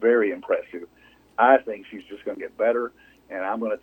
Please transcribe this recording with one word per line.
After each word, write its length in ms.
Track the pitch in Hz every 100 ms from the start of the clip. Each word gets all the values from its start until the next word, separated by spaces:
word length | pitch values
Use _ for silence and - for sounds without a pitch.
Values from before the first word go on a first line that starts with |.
very 320 | 113 120 104
impressive. 560 | 87 - 87 - 87 85 _ _ _ _ -
I 200 | 120 135
think 280 | - 104 98
she's 140 | 104 -
just 160 | 101
gonna 140 | - 98
get 180 | 82 -
better, 340 | 110 120 120 _ _ _ -
and 140 | 95
I'm 160 | 95 110
gonna 160 | 113 104